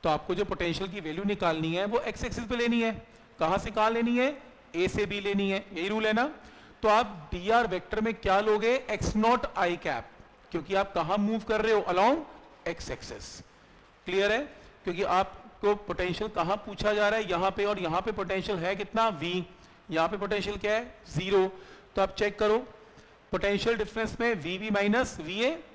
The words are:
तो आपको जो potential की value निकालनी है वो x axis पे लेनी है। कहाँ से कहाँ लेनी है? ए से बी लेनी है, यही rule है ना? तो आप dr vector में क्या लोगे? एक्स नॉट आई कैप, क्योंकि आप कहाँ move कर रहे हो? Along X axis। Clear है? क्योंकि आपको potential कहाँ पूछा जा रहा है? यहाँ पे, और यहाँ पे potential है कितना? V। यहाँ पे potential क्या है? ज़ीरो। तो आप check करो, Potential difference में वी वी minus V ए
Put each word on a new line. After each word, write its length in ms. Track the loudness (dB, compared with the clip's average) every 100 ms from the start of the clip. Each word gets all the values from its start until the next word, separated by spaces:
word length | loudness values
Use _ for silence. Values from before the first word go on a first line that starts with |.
तो 60 | 2
आपको 260 | 0 -2
जो 100 | -2
potential 460 | -2 -2 -2 -2 -6
की 100 | -8
value 240 | -8 -4
निकालनी 500 | -4 0 0 0 -2
है 100 | -2
वो 140 | 0 0
x 240 | -2 -6
axis 200 | -6 -6
पे 120 | -4 0
लेनी 260 | 2 2
है। 100 | 0 -4 -14 -20 -20 -2
कहाँ 200 | 0 0
से 120 | 0
कहाँ 200 | 2 2
लेनी 260 | 2 2 2
है? 120 | 2 -2 -16 -20 -8 -2
ए 120 | 0
से 180 | 0 -2
बी 140 | -2
लेनी 300 | 0 0 0
है, 140 | -2 -4
यही 160 | -6 -2
rule 180 | 0 2
है 60 |
ना? 180 | 2 0 -4 -20 -20 -20 0
तो 60 | 4
आप 400 | 4 4 -6 -8
dr 340 | -4 2 4 4
vector 340 | -2 -4 -2
में 120 | 0
क्या 240 | 0 2 4
लोगे? 340 | 4 2 4 0 0
एक्स 260 | -2 0 2
नॉट 300 | 4 4 0 0
आई 200 | 0 0
कैप, 320 | -4 -4 -8 -20 -20 -20 -8
क्योंकि 240 | -6 0
आप 180 | 0 0
कहाँ 220 | -2 0 2
move 240 | 2 0 0
कर 140 | 0
रहे 100 | 4
हो? 80 | 2 4
Along 240 | 4 6 4 -2 -16 -20 -12 -8
X 220 | -8 -8
axis। 340 | -10 -10 -14 -14 -16 -20 -20 -20 -20 -20 -16 -2
Clear 260 | 2 2
है? 80 | 2 -2 -12 -20 -10
क्योंकि 180 | -6 -2
आपको 720 | 2 2 2 -6 -20 -2 0
potential 560 | 0 -2 -4 -2 -2 -4
कहाँ 260 | -2 0 -2
पूछा 360 | -4 -2 0
जा 160 | 2 2
रहा 120 | 2
है? 80 | 0
यहाँ 200 | 0 0
पे, 140 | 0
और 140 | -2 0
यहाँ 220 | -2 -2
पे 100 | -2
potential 460 | -4 -4 -4 -2 -2
है 160 | -2 -4
कितना? 320 | -4 0 0 0
V। 220 | -4 -4 -6 -16 -20 -20 -4
यहाँ 180 | 0 0
पे 80 | 0
potential 400 | -2 -2 -2 -4
क्या 180 | -2
है? 200 | -2 -4 -16 -8
ज़ीरो। 380 | -4 2 4 4 -2 -18 -20 -8 0
तो 60 |
आप 120 | 0
check 240 | 2 -2 2
करो, 200 | 2 2 0 -18 -20 -20 -20 -20 -6
Potential 440 | 0 0 2 2 0
difference 400 | -2 -2 -4 0
में 140 | 0
वी 220 | 0 -4 -6
वी 120 | 0
minus 480 | 2 4 2 2 -4
V 200 | -8 -2
ए 80 | -2 -2 -10